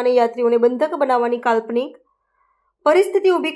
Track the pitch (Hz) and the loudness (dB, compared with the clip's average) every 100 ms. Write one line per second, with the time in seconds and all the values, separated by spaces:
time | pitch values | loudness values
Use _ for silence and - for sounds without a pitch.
0 | 247 247 233 240 233 233 240 247 302 320 | 2 2 0 0 0 2 2 0 -4 -2
1 | 269 247 240 240 240 226 226 233 285 - | 0 0 0 -2 -2 -2 -2 -6 -6 -12
2 | _ _ _ _ _ _ _ _ 294 339 | _ _ _ _ _ _ _ _ 0 2
3 | 403 381 381 349 302 | 2 2 2 0 -2